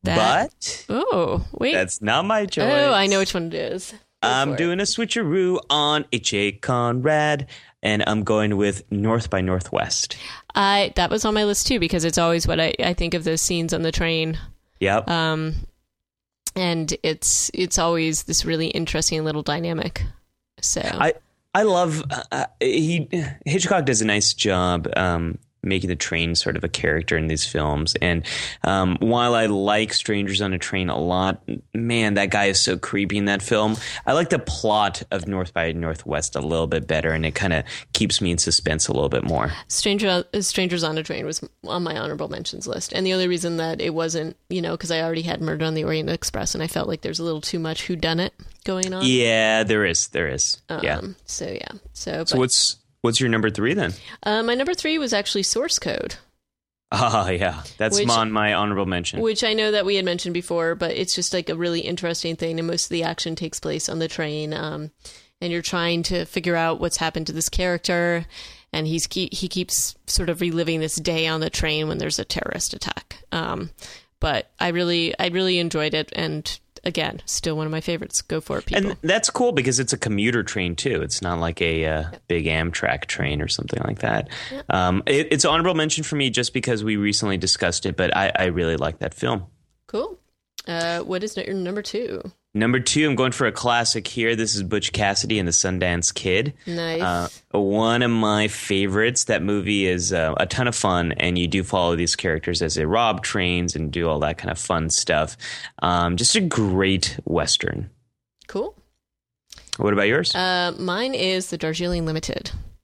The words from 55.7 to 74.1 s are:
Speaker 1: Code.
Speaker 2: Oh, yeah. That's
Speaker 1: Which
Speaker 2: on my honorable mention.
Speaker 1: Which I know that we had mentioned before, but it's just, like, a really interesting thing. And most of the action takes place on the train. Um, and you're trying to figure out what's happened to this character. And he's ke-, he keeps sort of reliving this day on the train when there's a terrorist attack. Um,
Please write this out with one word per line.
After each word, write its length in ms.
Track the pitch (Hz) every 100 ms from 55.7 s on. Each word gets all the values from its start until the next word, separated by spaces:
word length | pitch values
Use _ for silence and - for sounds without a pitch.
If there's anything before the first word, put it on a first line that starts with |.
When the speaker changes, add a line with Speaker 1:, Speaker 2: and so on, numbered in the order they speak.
| -
Speaker 1:
Code. 380 | 165 - - - _ _ _ _ _ _ _
Speaker 2:
Oh, 360 | 107 120 107 92
yeah. 320 | 87 92 82 - -
That's 200 | 110 101
Speaker 1:
Which 100 | 110
Speaker 2:
on 200 | 113 110
my 200 | 107 107
honorable 300 | 95 104 98 92
mention. 340 | 90 87 107
Speaker 1:
Which 220 | 226 214
I 100 | 226
know 160 | 220 214
that 160 | 208 190
we 80 | 202
had 80 |
mentioned 300 | 185 175 180
before, 400 | 170 - 170 165
but 160 | 170 170
it's 220 | - 185
just, 180 | - 175
like, 160 | 185 170
a 80 | 165
really 240 | 175 170
interesting 540 | - 175 170 165 170 165
thing. 220 | 165 165
And 80 | 165
most 200 | 170 -
of 40 |
the 140 | 170
action 320 | 165 165 165 160
takes 240 | 160 -
place 280 | 156 156 -
on 120 | 165
the 80 | 160
train. 440 | - 156 151 151
Um, 380 | 151 156 151 151 _ - - _ _
and 100 | 175
you're 100 | 170
trying 400 | - 180 170 170
to 200 | 165 175 170
figure 300 | 202 175 170
out 240 | 165 165
what's 160 | 170 -
happened 280 | 160 160 160
to 40 |
this 160 | 156 -
character. 800 | - 180 175 - 175 175 170 170 - - - _
And 140 | 156 156
he's 200 | 165 -
ke-, 260 | 185 185
he 160 | - 185
keeps 460 | 185 180 - - - -
sort 220 | - 170
of 120 | 170
reliving 380 | 175 165 165 160
this 160 | 156 -
day 300 | 156 160 160
on 140 | 160
the 100 | 160
train 380 | - 160 151 156
when 100 | -
there's 200 | 156 -
a 60 |
terrorist 500 | - - - - -
attack. 440 | - - - - - -
Um, 380 | 170 - - 165 - - - _